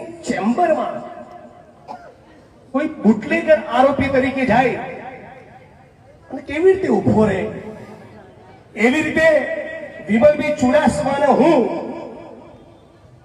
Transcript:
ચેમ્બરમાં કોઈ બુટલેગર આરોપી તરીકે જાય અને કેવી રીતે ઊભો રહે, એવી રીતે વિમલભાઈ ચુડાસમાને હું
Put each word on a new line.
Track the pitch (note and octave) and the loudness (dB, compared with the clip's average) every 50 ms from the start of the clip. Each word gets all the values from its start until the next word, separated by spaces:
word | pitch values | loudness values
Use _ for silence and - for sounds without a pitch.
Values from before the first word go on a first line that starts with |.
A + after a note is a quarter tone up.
| - - - - - | -8 -12 -16 -10 -8
ચેમ્બરમાં | - - - F#3+ A3 B3 - F4 E4+ D4+ C4+ A3 - - - - - - - - - - - - - - - - - - _ - - - - - - - - _ - - - - _ _ - - - - | -6 -6 -2 -2 -2 0 2 2 2 2 0 -2 -4 -6 -10 -12 -14 -16 -16 -18 -18 -20 -20 -20 -20 -20 -20 -20 -20 -20 _ -20 -18 -18 -18 -18 -20 -20 -20 _ -20 -20 -20 -20 _ _ -20 -16 -6 -4
કોઈ | C4 D#4 - - - | -4 -4 -4 -6 0
બુટલેગર | - G#3 A3+ - - D4 E4 E4+ - D#4+ D#4 - | 2 2 2 2 -2 -2 -4 -2 2 2 2 2
આરોપી | - - A#3 B3 C4 C#4 C4+ C4+ C4+ C4 | 2 0 2 2 4 4 2 0 -2 0
તરીકે | C4+ C4 C4 C4+ C4 C4+ C4 | 0 0 0 0 -2 -2 0
જાય | - - B3 C4 A#3 F#3+ - - - - - - - - - - - - - - - - - - - - - - - _ _ - - - - - - | 2 2 2 2 2 -2 -4 -8 -10 -12 -14 -14 -16 -16 -18 -18 -20 -20 -20 -20 -20 -20 -20 -20 -20 -20 -20 -20 -20 _ _ -20 -20 -20 -20 -18 -16
અને | B3+ C4 - | -14 -14 -12
કેવી | - C#4 D#4 F4 F#4+ F#4 | -8 -4 2 4 4 4
રીતે | - E4 C#4+ | 4 2 0
ઊભો | A3+ G3 - - G#3 G#3 G#3+ | 0 2 2 2 4 4 4
રહે, | G3+ F#3+ G#3 G#3+ G#3+ - F#3+ - - - - - - - - - - - - - - - - - - - - - - - | 4 2 0 -4 -6 -8 -10 -12 -14 -16 -16 -18 -18 -20 -20 -20 -20 -20 -20 -20 -20 -20 -20 -20 -20 -20 -20 -20 -14 -2
એવી | G#3 G#3+ B3 C4+ D#4 D4+ | 0 2 2 2 2 0
રીતે | - - D#4+ D#4+ D#4+ D4+ C#4 B3 - - - - - - - - - - - - | 0 0 2 4 4 4 4 2 -2 -6 -8 -8 -10 -12 -12 -14 -16 -16 -14 -4
વિમલભાઈ | - G#3 A#3 A3+ D4 D4 - - D4 - | -2 2 4 6 4 4 4 0 -4 -2
ચુડાસમાને | - B3+ B3 C#4 D4+ D#4 B3 - - C4 C4+ C#4 - D4+ D4 A#3+ | 0 0 2 2 2 2 2 0 -2 -2 -2 0 2 2 2 4
હું | - B3 D#4+ E4 C4 A3 F#3+ - - - - - - - - - - - - - - - - - - - - - - - - _ _ - - - - _ | 4 4 4 4 4 2 0 -2 -6 -8 -10 -10 -12 -14 -14 -16 -18 -18 -20 -20 -20 -20 -20 -20 -20 -20 -20 -20 -20 -20 -20 _ _ -20 -20 -20 -20 _